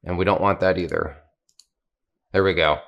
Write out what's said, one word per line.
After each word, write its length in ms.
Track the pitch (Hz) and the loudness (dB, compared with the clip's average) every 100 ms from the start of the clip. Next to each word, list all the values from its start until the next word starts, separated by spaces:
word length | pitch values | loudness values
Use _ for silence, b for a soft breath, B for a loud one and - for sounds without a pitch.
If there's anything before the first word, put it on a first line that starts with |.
And 120 | - 87 | -6 -2
we 80 | |
don't 160 | 92 98 | 0 2
want 200 | 98 92 | 0 0
that 180 | 92 92 | 0 0
either. 380 | 85 50 - - _ _ _ _ _ _ _ _ _ _ _ | -2 -4 -6 -10 _ _ _ _ _ _ _ _ _ _ _
There 120 | 98 | 0
we 100 | 95 | 2
go. 240 | 87 78 73 | 2 2 0